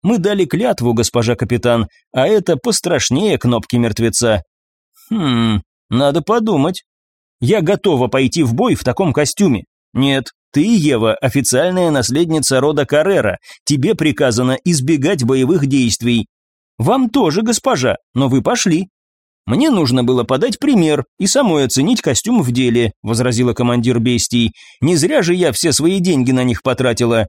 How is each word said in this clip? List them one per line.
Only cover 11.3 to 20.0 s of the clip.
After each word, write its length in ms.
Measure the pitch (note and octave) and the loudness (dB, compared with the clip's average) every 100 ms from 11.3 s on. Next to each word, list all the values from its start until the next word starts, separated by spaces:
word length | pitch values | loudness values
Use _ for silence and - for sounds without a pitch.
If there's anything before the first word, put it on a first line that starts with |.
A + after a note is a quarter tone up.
| C#3 A#2+ B2 F3 F#3 E3+ | -2 0 0 0 0 0
наследница 720 | C#3+ A#2 C3+ F3 D#3 B2+ C3+ | 0 0 -2 0 0 0 0
рода 260 | C#3+ D3 C#3 | 0 0 0
Каррера, 520 | D3 E3+ F#3 G#2+ F2+ - - | 0 2 0 0 -4 -14 -16
тебе 300 | - D3 D#3+ | -4 -2 0
приказано 600 | G#3+ D3+ - C3 A2 B2+ C3 | 0 -2 0 0 0 -2 -2
избегать 580 | F3+ D#3 C3 D#3 C#3+ F#3 | -2 -2 0 0 0 -2
боевых 440 | A#2+ C3 C3 F3 C#3 | 0 0 2 0 0
действий». 600 | C3+ A#2+ - A#2 A#2 F#2+ _ _ _ _ - | 0 0 -2 -2 -2 -4 _ _ _ _ -4
«Вам 320 | B2+ C4 B3 | 0 0 0
тоже, 320 | C#4 F3+ F3+ | 0 0 0
госпожа, 540 | A3+ A3+ C4+ G#3 B2 F#2 _ | -2 -2 -2 0 0 -2 _
но 140 | A#2+ C3+ | -2 0
вы 120 | C3 | 0
пошли». 460 | - A#3+ F#3+ D#3+ F#3+ _ _ _ _ _ | 0 -2 0 -2 -4 _ _ _ _ _
«Мне 260 | - C3+ D#4 | -4 0 2
нужно 320 | G#3+ C3+ B2+ | 2 2 0